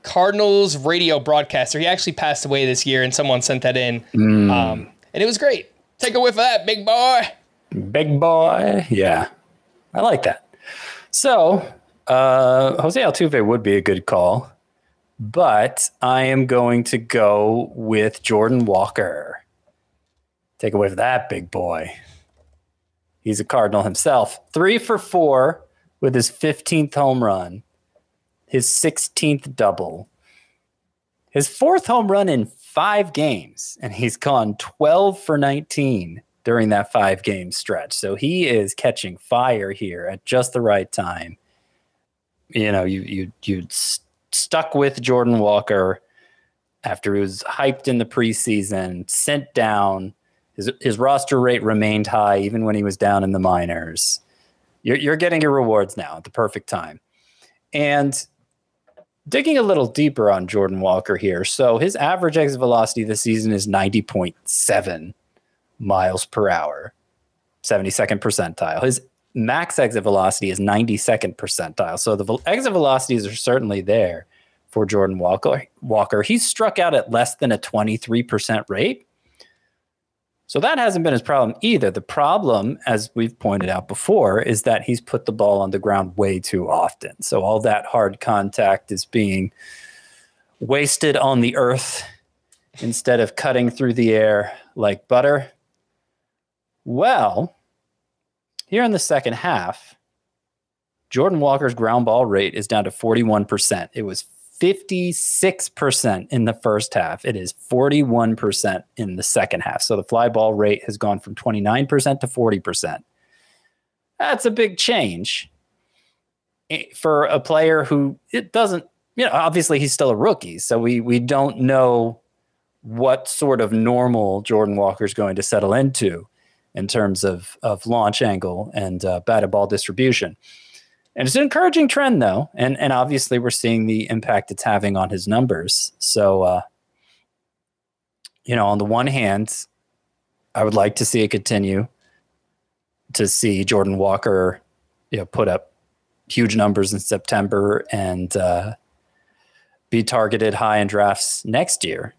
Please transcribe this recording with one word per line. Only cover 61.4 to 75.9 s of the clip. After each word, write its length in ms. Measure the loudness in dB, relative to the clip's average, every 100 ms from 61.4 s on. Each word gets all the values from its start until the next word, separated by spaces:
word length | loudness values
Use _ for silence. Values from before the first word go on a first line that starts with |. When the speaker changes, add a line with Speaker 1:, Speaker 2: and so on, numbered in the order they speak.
Speaker 2:
So 340 | -4 2 2 4
his 160 | 0
average 420 | 0 -2 0 0 2
exit 220 | 0 0
velocity 460 | 2 4 2 -2
this 160 | -4 -2
season 320 | 0 0 0
is 160 | 0 0
ninety 340 | 0 2 0
point 320 | -2 -4 -4 -6
seven 720 | -6 -2 0 0 -2 -10 -12 -20 _ _ _ _ _ _
miles 460 | -2 2 2 -2
per 240 | -4 -2 0
hour, 440 | 0 -2 -8 -16 _ _ _ _ _ _ _
seventy-second 580 | -2 0 0 -2 -2 0
percentile. 640 | -2 -2 -4 -4 -4 -2
His 180 | -2 -2 -8 _ _
max 440 | -6 -2 -2 -2 0
exit 240 | 0 0
velocity 480 | 0 2 2 0 -4
is 100 | -2
ninety-second 760 | 0 2 0 0 0 0 -2 -8
percentile. 600 | -8 -6 -6 -4 -4 -2
So 160 | -2
the 100 | -2
vel-, 180 | -2 -4 -2
exit 260 | -2 0
velocities 540 | 0 2 0 0 -4 -4
are 80 |
certainly 460 | -6 0 0 0 -4
there 460 | 0 2 2 -2 -16 _ _ _ _
for 160 | -4 0
Jordan 320 | 2 0 0
Walker. 480 | -2 0 0 -2 -6 _
Walker, 420 | -2